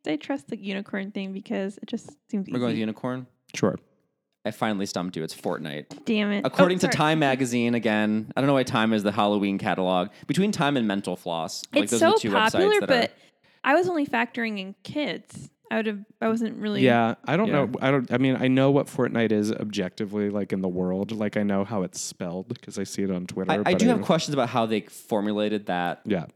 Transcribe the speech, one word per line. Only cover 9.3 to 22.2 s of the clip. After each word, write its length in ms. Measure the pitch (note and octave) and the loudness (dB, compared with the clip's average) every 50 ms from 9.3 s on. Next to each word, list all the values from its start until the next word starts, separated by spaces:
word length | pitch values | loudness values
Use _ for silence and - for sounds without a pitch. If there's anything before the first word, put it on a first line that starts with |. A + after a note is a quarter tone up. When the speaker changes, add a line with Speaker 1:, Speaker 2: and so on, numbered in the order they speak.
| G#2 G#2 G2+ G2+ G2 | 4 4 2 2 0
Speaker 2:
catalog. 520 | F#2+ - G#2 F2 F#2 F#2 F#2 F#2 F2+ F2+ G#2 - - - | 0 0 0 0 0 2 2 2 2 0 -2 -6 -12 -8
Between 240 | - C#3+ E3+ G3 G#3+ | -2 0 0 2 0
Time 260 | G3 - D3+ C#3+ C#3+ | 0 0 0 0 2
and 100 | C3 A2+ G#2 | 2 0 0
Mental 260 | G2 G2 - F#2 F2+ | 0 -2 -2 -4 -6
Floss, 480 | - - F2 E2+ E2 D#2+ - - - - - - | -6 -6 -6 -4 -4 -4 -6 -8 -10 -12 -2 -2
like, 120 | G3+ G3+ | 0 0
Speaker 1:
It's 80 | G3+ A#3 | 2 2
Speaker 2:
those 80 | A3+ | 2
Speaker 1:
so 80 | D#4+ E4+ | 4 4
Speaker 2:
are 40 | G#4+ | 4
the 40 | A4 | 2
two 140 | - - G3 | 2 2 2
Speaker 1:
popular, 340 | - A3 A3 - - F#4 | 2 2 2 2 2 4
Speaker 2:
websites 140 | G#4 G#4+ G4+ | 4 4 2
that 80 | G4 - | 2 2
Speaker 1:
but 220 | C4+ A#3+ - - | 2 2 2 0
Speaker 2:
are 600 | - _ - _ _ _ _ _ _ _ - B3+ C#4+ | -4 _ -20 _ _ _ _ _ _ _ 0 2 2
Speaker 1:
I 20 | |
was 120 | E4+ F#4 F#4 | 4 2 2
only 160 | F4 D4+ C#4+ | 0 -2 -2
factoring 540 | D4 - A#3 A#3+ B3 - B3 A3+ A3+ G#3+ G3+ | 0 0 -2 -2 -2 -2 -4 -4 -4 -4 -6
in 160 | F#3+ F#3+ G3+ - _ | -8 -10 -12 -14 _
kids. 680 | - - D4+ D4 F#3+ D#3+ D3+ - - - - C#3+ - - _ _ - | -8 -6 -4 -4 -4 -4 -8 -10 -14 -18 -18 -18 -20 -20 _ _ -4
I 60 | A3+ | -4
would 100 | A3+ A3 | -2 -2
have, 140 | A3 G#3 G3+ G3+ - _ _ | -2 -4 -6 -10 -16 _ _
I 60 | A3+ | -2
wasn't 300 | A3+ A3 A3+ A3+ A3 - | 0 0 0 -2 -4 -4
really 260 | - G3+ G#3+ G#3 G#3 C3 | -6 -6 -4 0 4 6
Speaker 3:
Yeah, 320 | B2+ A#2+ A#2 A#2 A2+ G#2+ - - | 6 6 6 4 2 0 -2 -2
I 120 | - C#3 | 0 0
don't 100 | F3 A3 | 2 2
Speaker 2:
Yeah. 60 | G#3 - C#3+ C3+ | 2 2 2 2
Speaker 3:
know. 40 | A2 B2+ - | 0 -2 0
I 120 | - C3+ C#3+ | 2 2 2
don't, 200 | C#3 B2 - A#2 | 2 2 0 0
I 60 | B2 | 2
mean, 160 | C3+ C3+ C3 | 4 2 2
I 120 | - B2 C3 | 2 2 4
know 240 | C3 C3 C3+ C#3 C#3 | 4 6 6 6 6
what 160 | C#3+ - - | 4 2 0
Fortnite 420 | - - B2 - - A#2 A2+ G#2+ | 0 -2 0 0 2 2 2 2
is 220 | G#2+ G#2 G#2 G#2+ A2 | 2 2 2 0 0
objectively, 760 | - G#2+ G#2+ G2+ G#2 F#2 F2+ - - A2 F#2+ G2+ G#2 G#2 G2+ | -2 -4 -4 -4 -4 -4 -4 -4 -6 -8 -6 -4 -2 -2 -2
like, 240 | G2+ G#2 G2 - G#2+ | -2 -2 -4 -2 -2
in 80 | F#2+ | -2
the 80 | F#2+ F#2 | -2 -2
world. 440 | F2+ F#2 F#2 F2+ F#2 F#2+ G2+ G2 A2+ | -2 -2 -2 0 0 -2 -2 -4 -4
Like, 240 | G#2+ A2 G#2 - | -4 -4 -2 -2
I 80 | G#2+ G#2 | -2 0
know 200 | G2+ G2 G2 G2 | 0 0 0 0
how 180 | F#2+ A#2 G2+ F2+ | -2 -2 -4 -4
it's 160 | F2+ - - | -4 -6 -8
spelled 600 | - - - - | -10 -10 -10 -10